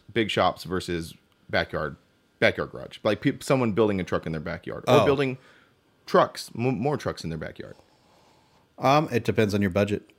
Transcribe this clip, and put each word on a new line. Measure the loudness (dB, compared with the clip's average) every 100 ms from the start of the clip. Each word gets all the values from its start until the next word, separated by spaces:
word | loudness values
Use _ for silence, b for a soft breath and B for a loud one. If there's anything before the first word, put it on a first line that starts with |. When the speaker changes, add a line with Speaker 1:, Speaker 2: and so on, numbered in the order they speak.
| -6
Speaker 1:
big | -2 0
shops | 2 2 0 -6
versus | -6 -4 -6 -6 -14 _ _ -4
backyard, | -4 -2 -4 -6 -10 _ _ _ _
backyard | 0 0 -6
garage? | -8 -14 -4
Like, | -2 0
peop-, | -2 -4
someone | 0 0 2
building | 2 2 2
a |
truck | -2 -4 -4
in |
their | -8
backyard, | -8 -10 -10 -6 4
or | 6
Speaker 2:
Oh. | 6
Speaker 1:
building | 2 -2 -6 b b b b _ _ 0
trucks, | 2 2 -2 -14
m-, | -4 -2 0
more | -2 -4
trucks | -6 -6
in | -8
their | -8
backyard. | -10 -12 -18 -18 _ _ b b b b b b _ -2
Speaker 2:
Um, | 2 4 2
it | 0
depends | 0 2 2
on | 2
your | 2
budget. | 2 0 -2 -6